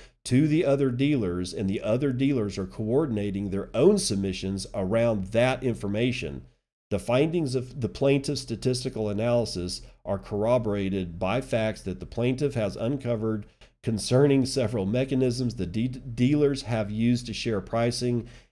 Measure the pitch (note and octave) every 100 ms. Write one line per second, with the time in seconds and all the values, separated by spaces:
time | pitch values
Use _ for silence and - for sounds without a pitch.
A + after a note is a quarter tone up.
0 | - _ - B2 D3+ D#3 C#3 C#3 C#3 A#2+
1 | C#3 C#3+ G2 F2 F2+ - F#2+ G2+ G#2+ A#2+
2 | C#3+ B2 C3+ C3+ G#2 F#2+ F#2+ - A2 B2+
3 | D#3 G#2+ G2+ F#2+ G2+ F#2+ - A2 D#3+ G#3
4 | - G2 F#2+ F#2 F#2+ G2 F#2 - F#2 A2+
5 | A#2 A2 F#2 A2+ B2+ C3 B2+ G#2+ G2+ G#2
6 | B2+ A#2+ D#2+ C2+ - _ _ _ - G2+
7 | - B2 D#3+ E3+ D3 B2+ B2 D3 A2+ -
8 | C#3 C#3 C#3 C#3+ - A2+ B2+ B2 B2+ A#2
9 | G#2+ G2+ A#2 A#2+ G#2+ F2+ F2 F2+ - -
10 | - G2 - G#2 G#2 B2+ A2+ G2+ F#2+ G2
11 | F2+ E2+ F#2 A#2+ C3+ A#2 A2 G#2 - F2
12 | F2 - B2 C3 C#3+ B2 G#2 - A2+ C#3
13 | A#2+ A#2 A2 G#2+ G#2 _ - _ - A2
14 | - B2+ C#3+ C#3 B2+ C#3 A2 A#2 F#2+ A#2+
15 | C3+ C3+ C3 A#2+ B2+ A2 F2 G2 B2 B2+
16 | C3+ A2+ B2+ D3 C#3+ C#3 - A#2 G#2 G#2+
17 | A#2 B2 A#2+ G#2 A#2 G#2 F#2 A2+ A#2 A#2+
18 | B2 A#2+ A2 - -